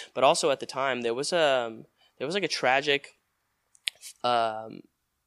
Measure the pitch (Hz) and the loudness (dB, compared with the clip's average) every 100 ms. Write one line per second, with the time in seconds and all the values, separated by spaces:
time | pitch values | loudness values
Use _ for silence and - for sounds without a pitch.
0 | - - 131 170 160 135 120 131 135 123 | -10 2 4 4 2 -2 -4 -4 -4 -2
1 | 117 120 147 175 151 131 117 113 - _ | -2 -2 -2 2 4 2 0 -8 -18 _
2 | _ _ 131 196 170 - 131 135 147 139 | _ _ -6 -4 -4 0 2 2 2 -2
3 | - _ _ _ _ _ _ _ - - | -4 _ _ _ _ _ _ _ -12 -12
4 | - - 123 120 113 110 113 101 - _ | -18 -6 0 0 0 -4 -10 -16 -20 _
5 | _ _ | _ _